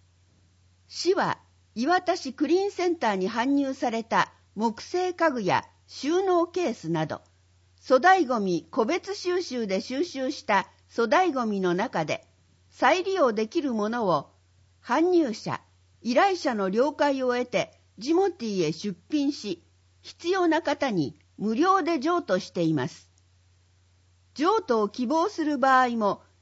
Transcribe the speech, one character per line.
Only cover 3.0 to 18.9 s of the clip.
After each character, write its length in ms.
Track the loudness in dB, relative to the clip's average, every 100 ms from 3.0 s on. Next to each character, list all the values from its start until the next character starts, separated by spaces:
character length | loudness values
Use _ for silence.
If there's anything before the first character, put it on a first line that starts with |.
| -2
ー 60 | 0
に 140 | -2
搬 160 | -2 0
入 280 | 0 0
さ 160 | -4 -4
れ 140 | -4
た 280 | 0 0 0 -6 _ -4
木 260 | -4 -4
製 320 | -6 -2 -2
家 160 | 0 0
具 100 | 0
や 240 | 0 0 -2 _ _
収 360 | -8 -2 0
納 240 | 2 2 0
ケ 200 | -2 -4
ー 60 |
ス 160 | -4 -4
な 160 | -2 -2
ど、 160 | -6 -12 _ _ _ _ _ 2
粗 140 | 4
大 260 | 6 6 4
ゴ 140 | 0
ミ 280 | 0 -2 -2
個 140 | -2 0
別 300 | -2 -4 -8
収 260 | -4 -4
集 260 | -4 -6 -2
で 140 | -4
収 220 | -4 -6
集 280 | -4 -4 -6
し 140 | -6 0
た 240 | 0 0 _ _
粗 180 | -2 2
大 260 | 4 2
ゴ 120 | 0 -2
ミ 140 | 0
の 140 | 0
中 320 | 0 -2 -4 -4
で、 200 | -6 -8 _ _ _ _
再 340 | 0 2 2
利 100 | 0
用 200 | 0 2
で 140 | 0 -2
き 140 | -2
る 120 | -2
も 160 | -2 -2
の 180 | -2 0
を、 240 | 0 -2 _ _ _ _ _
搬 280 | -2 0 4
入 220 | 4 2
者、 280 | -2 -8 -8 -10 _ _ _
依 140 | 0 2
頼 220 | 2 2
者 180 | -2 -2
の 140 | 0
了 240 | 2 0
解 280 | 2 0 0
を 100 | 0
得 120 | -2 -2
て、 340 | -2 -4 _ _ -10
ジ 140 | 0
モ 160 | 2 2
テ 160 | -2 -4
ィ 140 | -2
ー 100 | -2
へ 20 |
出 260 | -2 -8